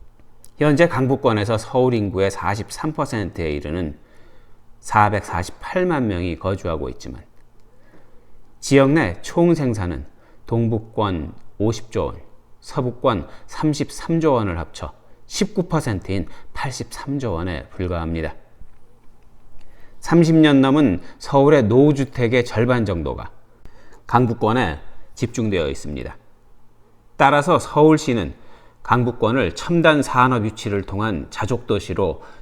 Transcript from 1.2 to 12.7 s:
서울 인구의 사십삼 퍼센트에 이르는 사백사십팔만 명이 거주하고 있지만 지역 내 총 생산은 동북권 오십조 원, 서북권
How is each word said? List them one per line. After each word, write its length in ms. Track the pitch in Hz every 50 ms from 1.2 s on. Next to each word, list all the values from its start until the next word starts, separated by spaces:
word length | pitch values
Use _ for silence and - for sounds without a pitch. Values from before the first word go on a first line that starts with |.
| - 120 110 104 101 110 113
서울 380 | 104 - - - 127 127 127 120
인구의 340 | 110 104 98 85 92 95 98
사십삼 640 | - - 87 90 107 107 95 - - - - 156 156
퍼센트에 560 | - 147 - 123 110 98 85 - - 82 78 73
이르는 440 | 73 73 76 78 90 87 73 71 - - - - - - - - - - - - - - - - -
사백사십팔만 1200 | - - - 110 104 104 104 98 - - - 87 90 - - - - - - 185 180 180 160 139 123
명이 300 | 107 92 87 90 90 80
거주하고 520 | - - 95 101 95 - 85 80 76 69 64
있지만 340 | 64 - - 65 60 - - - - - - - - - - - - - - - - - - - - - - - - - - - - -
지역 320 | - - 135 139 135 135
내 280 | 151 165 127 90 87 - -
총 320 | - - 170 170 175 165
생산은 500 | 156 139 123 113 104 90 87 78 69 73 - - - - - - - -
동북권 880 | - 117 117 117 110 117 104 110 - - 110 104 98 90 82 73 - - - - - -
오십조 480 | - 101 113 113 - - - - 101 78
원, 160 | 64 - - - - - - - _ - -
서북권 680 | - -